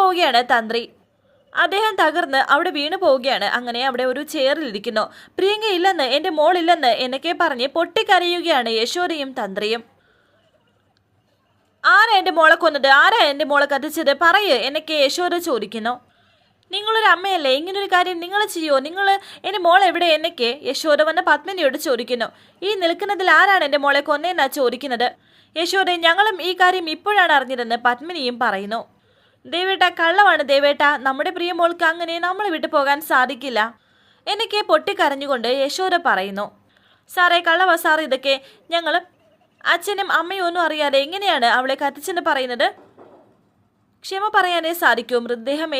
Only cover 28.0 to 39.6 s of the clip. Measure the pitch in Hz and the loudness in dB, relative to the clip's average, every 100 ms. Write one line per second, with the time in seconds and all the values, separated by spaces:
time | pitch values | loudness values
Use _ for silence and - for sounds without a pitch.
28 | 311 349 247 240 240 196 202 226 - _ | -6 -6 -6 -2 -2 -2 -6 -8 -10 _
29 | _ _ _ _ 254 320 370 381 359 349 | _ _ _ _ -8 -4 -2 2 0 2
30 | 330 370 403 311 269 277 285 285 294 294 | 0 4 4 4 2 2 4 2 2 2
31 | 269 269 311 359 349 339 339 339 330 339 | -2 -2 -4 -4 -4 0 0 2 -2 0
32 | 339 339 349 381 415 311 311 311 277 285 | -4 -4 -4 -4 -4 -4 -2 0 0 -2
33 | 302 285 254 262 277 226 226 - _ _ | 0 0 0 -2 -4 -2 -2 -6 _ _
34 | _ _ - 403 440 415 415 311 320 392 | _ _ -8 -6 -2 -4 0 0 0 0
35 | 311 277 277 262 226 269 277 285 370 349 | 0 -2 -4 -4 -2 -2 -2 -2 -2 0
36 | 285 196 196 196 208 _ _ _ _ _ | 2 0 -2 -6 -10 _ _ _ _ _
37 | _ - 349 349 339 330 370 339 349 311 | _ 0 2 2 2 2 2 2 2 0
38 | 302 262 277 269 - - - 339 320 339 | 0 -4 -2 -2 -4 -20 -6 -4 -2 -2
39 | 349 _ _ _ _ _ | -4 _ _ _ _ _